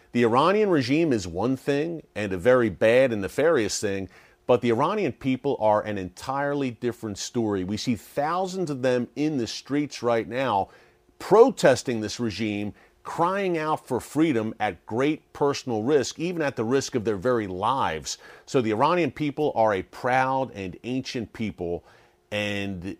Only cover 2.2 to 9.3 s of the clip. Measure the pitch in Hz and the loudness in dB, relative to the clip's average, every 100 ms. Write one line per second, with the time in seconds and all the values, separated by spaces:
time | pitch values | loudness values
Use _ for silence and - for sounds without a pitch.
2.2 | 104 95 117 127 113 80 110 123 135 110 | -4 0 4 4 4 4 4 6 4 2
3.2 | 92 - 156 151 101 - 104 98 92 - | -4 0 2 2 0 -2 -4 -4 -8 -14
4.2 | - _ - 120 120 113 151 214 165 - | -20 _ 2 2 4 2 2 0 -2 -4
5.2 | 139 131 143 127 107 107 107 101 92 - | -4 -2 -2 0 2 2 0 -4 -6 -10
6.2 | - 135 143 143 135 110 120 110 110 95 | -8 -4 -2 -2 -4 -4 -6 -6 -8 -8
7.2 | - 120 110 98 90 104 - 110 - - | -6 -2 0 0 -2 -4 -2 -4 -6 -4
8.2 | 147 180 190 185 170 135 131 127 120 - | -2 -2 -4 -4 -6 -2 0 0 -2 -2
9.2 | 151 | -2